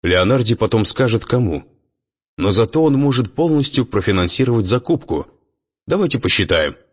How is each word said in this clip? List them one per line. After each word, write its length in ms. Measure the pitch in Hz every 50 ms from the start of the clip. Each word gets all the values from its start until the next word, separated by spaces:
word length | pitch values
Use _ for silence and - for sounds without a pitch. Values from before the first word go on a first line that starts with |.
Леонарди 520 | - 90 87 90 92 101 127 135 120 110 117
потом 300 | - 110 101 - 110 104
скажет, 400 | - - - 131 120 113 113 -
кому. 400 | - - 127 123 95 80 135 - _ _ _ _ _ _ _ _ _ _ _ _ _ _
Но 160 | - 87 101
зато 300 | 98 113 113 107 - 156
он 120 | 160 156 139
может 380 | 135 143 143 131 123 120 101 -
полностью 520 | - 165 170 156 147 135 - - 135 120
профинансировать 800 | - - 104 92 - 98 92 90 85 - - 131 123 120 113 101
закупку. 600 | 92 110 127 - - 165 - - - 82 73 69 - _ _ _ _ _ _ _ _ _ _ _
Давайте 320 | - 160 196 202 151 - 123
посчитаем. 580 | - 90 - - 98 - 87 80 76 71 - - _ _